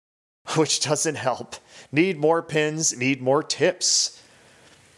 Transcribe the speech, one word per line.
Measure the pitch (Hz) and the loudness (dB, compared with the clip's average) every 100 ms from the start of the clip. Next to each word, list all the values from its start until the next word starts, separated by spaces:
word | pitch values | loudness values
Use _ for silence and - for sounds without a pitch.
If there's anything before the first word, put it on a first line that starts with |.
| _ _ | _ _
<laughs> | _ _ - 156 | _ _ -4 0
which | 147 - | 2 0
doesn't | 131 147 160 | 0 0 -2
help. | 135 127 117 120 - - - - | -2 -4 -4 -8 -16 -20 -20 -4
Need | 143 190 156 | 0 2 2
more | 151 165 | 2 2
pins, | 165 156 151 156 160 123 | 0 0 0 0 -4 -2
need | 127 135 | -2 0
more | 127 143 | 2 0
tips." | 147 - 165 180 - - - - - - - - - - _ | 0 0 0 0 0 0 -2 -6 -20 -20 -20 -20 -20 -20 _